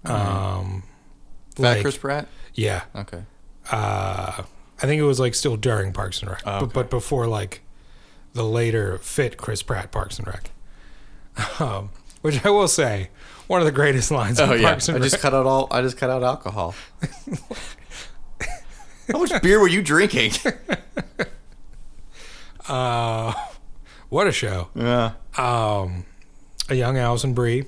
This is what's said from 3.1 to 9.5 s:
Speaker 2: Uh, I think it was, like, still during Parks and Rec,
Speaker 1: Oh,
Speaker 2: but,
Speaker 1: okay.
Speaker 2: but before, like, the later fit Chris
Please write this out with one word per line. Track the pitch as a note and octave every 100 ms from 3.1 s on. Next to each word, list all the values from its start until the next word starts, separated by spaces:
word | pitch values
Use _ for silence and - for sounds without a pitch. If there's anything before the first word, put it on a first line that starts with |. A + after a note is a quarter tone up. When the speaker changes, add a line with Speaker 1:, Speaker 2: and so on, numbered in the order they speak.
| F2 G#2 - - - -
Speaker 2:
Uh, | A2 G#2 G2 F#2+ F#2+ F#2+ F#2+ F#2+ - - -
I | C3+
think | D3+
it |
was, | D3 B2+
like, | B2+ A#2
still | C#3+ A2+
during | B2 G#2+ G2
Parks | F#2+ F#2+ -
and | -
Rec, | F#2+ -
Speaker 1:
Oh, | G2+
Speaker 2:
but, |
Speaker 1:
okay. | A#2+
Speaker 2:
but | C3+ A#2+
before, | B2 - C3+ A#2
like, | G#2+ F#2+ - - - - - - - -
the | A#2+ A2+
later | A#2 A#2 A2 G2 F#2
fit | - - B2+ -
Chris | -